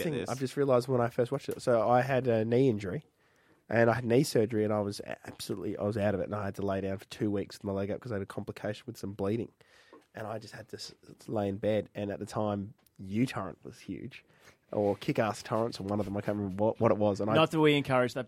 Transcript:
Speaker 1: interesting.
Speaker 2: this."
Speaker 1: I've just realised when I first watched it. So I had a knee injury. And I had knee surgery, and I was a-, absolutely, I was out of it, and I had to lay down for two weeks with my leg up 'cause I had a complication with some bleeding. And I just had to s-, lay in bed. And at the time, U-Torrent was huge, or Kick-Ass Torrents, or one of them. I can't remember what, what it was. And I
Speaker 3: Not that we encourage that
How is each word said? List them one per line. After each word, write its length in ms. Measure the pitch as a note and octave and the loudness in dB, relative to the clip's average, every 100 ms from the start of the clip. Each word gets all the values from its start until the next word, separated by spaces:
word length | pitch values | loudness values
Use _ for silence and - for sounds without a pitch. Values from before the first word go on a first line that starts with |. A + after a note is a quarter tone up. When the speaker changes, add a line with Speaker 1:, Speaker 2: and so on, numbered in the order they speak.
| A#2+ | -4
Speaker 1:
interesting. 60 | |
Speaker 2:
this." 160 | D#2+ F#2 | -4 -4
Speaker 1:
I've 100 | B2 | -4
just 180 | C3 - | -4 0
realised 300 | C#3 B2 B2+ | 4 4 4
when 120 | B2 | 0
I 80 | A#2 | 2
first 220 | - A#2 | 0 0
watched 160 | C#3 - | -2 -6
it. 120 | - | -4
So 260 | - A#2 G#2+ | 2 2 6
I 140 | B2 | 4
had 260 | B2+ B2+ B2+ | 4 0 2
a 160 | A2+ A2 | 2 4
knee 240 | A#2+ C3+ | 4 4
injury. 340 | G#2 G2 C3 - _ _ _ _ _ - | 2 -4 -6 -10 _ _ _ _ _ -2
And 200 | A2+ A#2 | 4 4
I 40 | |
had 100 | A2+ | 4
knee 200 | A#2+ A#2+ | 4 4
surgery, 420 | D3+ B2+ G#2+ G#2+ G#2+ | 4 2 2 2 2
and 80 | |
I 80 | G#2+ | 0
was 180 | G2+ G2 | -2 -6
a-, 160 | - - - | -10 -12 -12
absolutely, 520 | - - G#2 G#2 F2+ | -12 -8 -6 -6 -2
I 60 | |
was 140 | G#2 G#2 | -2 0
out 160 | G2+ | 0
of 60 | G2 | 0
it, 60 | D#2 | -2
and 100 | G#2 | -4
I 80 | |
had 120 | G2 F#2+ | -6 -4
to 60 | |
lay 180 | G2+ G2 | -2 -2
down 160 | F#2+ G2 | -2 -6
for 80 | - | -10
two 260 | - G#2+ | -4 -2
weeks 240 | G2+ - - | -2 -4 -8
with 60 | |
my 80 | G#2 | -4
leg 180 | G2 G2+ | -2 -2
up 80 | G2 | -6
'cause 100 | B2 | -6
I 40 | G2+ | -6
had 60 | |
a 40 | G2 | -6
complication 580 | - G#2 - G#2 G#2 - | -8 -10 -8 -8 -8 -12
with 120 | A2+ | -12
some 160 | G2 | -10
bleeding. 380 | G2 G2 A2+ G2+ _ _ _ _ - _ | -4 -2 -2 -4 _ _ _ _ -20 _
And 140 | - G#2+ | -12 -10
I 100 | A2 | -10
just 160 | G#2+ | -12
had 140 | A#2+ A2 | -16 -14
to 60 | G2+ | -14
s-, 180 | - - - - - | -14 -18 -20 -18 -4
lay 200 | A2 G2+ | -2 0
in 100 | G2 | 0
bed. 300 | G#2 G#2+ F#2 G#2+ | 0 0 -2 -6
And 160 | G2+ | -6
at 80 | G2 | -6
the 60 | G#2 | -6
time, 480 | A#2 G#2+ G2+ G2+ - _ - | -2 -2 -2 -6 -12 _ -18
U-Torrent 580 | F#2+ G#2 B2+ A#2+ F2+ - | -6 0 0 -2 -8 -10
was 160 | - - | -16 -16
huge, 460 | - F#2 C#3 - _ _ - _ _ | -12 -10 -10 -16 _ _ -20 _ _
or 240 | G#2+ G2+ G2 | 0 2 0
Kick-Ass 460 | - C3+ A2 G2+ | 0 0 0 -2
Torrents, 360 | - A2 A#2 - | -4 -2 -2 -4
or 40 | |
one 160 | G2 G#2 | -2 -2
of 60 | G2 | -2
them. 100 | G#2 | -2
I 40 | |
can't 160 | G#2+ G#2 | -2 -2
remember 240 | G2+ F#2+ | -2 0
what, 200 | G#2+ - | 0 4
what 100 | A2+ | 4
it 60 | G#2 | 4
was. 240 | G#2 F#2+ | 4 2
And 100 | G#2 | 2
I 40 | A#2+ | 4
Speaker 3:
Not 160 | D#3+ | 4
that 80 | D#3+ | 6
we 140 | D3+ C#3+ | 6 4
encourage 380 | C3+ C3 B2 | 2 2 2
that 100 | C3 | -2